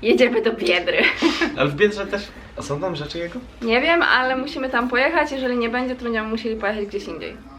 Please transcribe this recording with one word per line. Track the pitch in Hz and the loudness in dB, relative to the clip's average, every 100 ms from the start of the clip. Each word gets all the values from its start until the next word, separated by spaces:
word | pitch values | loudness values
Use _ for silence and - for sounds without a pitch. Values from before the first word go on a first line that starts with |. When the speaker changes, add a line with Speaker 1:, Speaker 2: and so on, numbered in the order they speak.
Speaker 1:
jedziemy | 214 247 240 233 | 2 6 6 4
do | - | 0
Biedry. | - 180 175 170 160 - - 330 | 0 2 2 2 2 2 2 2
<laughs> | - 339 - | 2 0 0
Speaker 2:
Ale | 143 | 0
w | 143 | 4
Biedrze | 208 202 196 | 2 2 -4
też, | 202 - - - - | -6 -6 -14 -14 -10
a | |
są | - 147 | -6 -4
tam | 185 151 | -4 -4
rzeczy | 147 170 | -6 -6
jego? | 175 247 - - | -6 -8 -12 -6
Speaker 1:
Nie | 233 233 | 0 2
wiem, | 311 339 | 4 4
ale | - 247 254 262 | 4 4 2 0
musimy | 294 285 262 | -2 -4 -2
tam | 240 247 | 0 0
pojechać, | 247 285 349 349 | 2 2 2 0
jeżeli | 269 254 247 | -2 -2 0
nie | 233 | 0
będzie, | 247 254 254 | -2 -2 -4
to | |
będziemy | 240 226 220 | -2 -2 -2
musieli | 220 233 220 | -4 -4 -2
pojechać | 202 214 202 | -2 -2 -4
gdzieś | 202 185 | -6 -8
indziej. | 165 - - - | -10 -10 -12 -16